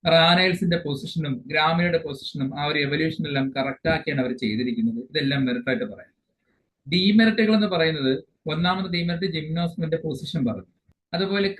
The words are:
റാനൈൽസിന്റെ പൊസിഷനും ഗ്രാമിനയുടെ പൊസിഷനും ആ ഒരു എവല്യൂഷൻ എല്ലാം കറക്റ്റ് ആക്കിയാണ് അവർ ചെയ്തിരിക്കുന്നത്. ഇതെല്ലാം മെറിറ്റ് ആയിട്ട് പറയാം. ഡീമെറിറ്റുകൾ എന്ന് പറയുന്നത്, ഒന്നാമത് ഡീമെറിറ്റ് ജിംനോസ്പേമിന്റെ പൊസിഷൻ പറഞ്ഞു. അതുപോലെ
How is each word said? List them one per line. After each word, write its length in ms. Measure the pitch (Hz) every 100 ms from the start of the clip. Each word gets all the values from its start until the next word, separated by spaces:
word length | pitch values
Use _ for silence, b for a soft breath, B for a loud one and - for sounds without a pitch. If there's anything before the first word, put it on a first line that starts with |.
| 165
റാനൈൽസിന്റെ 640 | 165 165 175 185 180 180 170
പൊസിഷനും 500 | 143 139 - 165 147 123 131
ഗ്രാമിനയുടെ 500 | 151 156 170 175 165
പൊസിഷനും 440 | 156 135 - 147 135 143
ആ 20 | 147
ഒരു 80 | 151 143
എവല്യൂഷൻ 380 | 147 160 156 151
എല്ലാം 160 | 139 135 135
കറക്റ്റ് 320 | 135 135 160
ആക്കിയാണ് 260 | 160 - 139
അവർ 80 | 127 123
ചെയ്തിരിക്കുന്നത്. 580 | 113 107 123 120 117 113 127
ഇതെല്ലാം 300 | 151 139 139 127
മെറിറ്റ് 220 | 120 135
ആയിട്ട് 140 | 123 113
പറയാം. 200 | 101 - _ _ _ _ _ _ _ 139
ഡീമെറിറ്റുകൾ 640 | 175 190 208 220 220 214 220
എന്ന് 120 | 208
പറയുന്നത്, 380 | 175 160 156 131 135 - _ 160
ഒന്നാമത് 360 | 156 175 185 185
ഡീമെറിറ്റ് 340 | 170 170 170 190
ജിംനോസ്പേമിന്റെ 640 | 160 156 160 170 - 160 160
പൊസിഷൻ 360 | 160 131 147 160 120
പറഞ്ഞു. 220 | 98 - _ _ _ _ 170
അതുപോലെ 320 | 196 196 196 196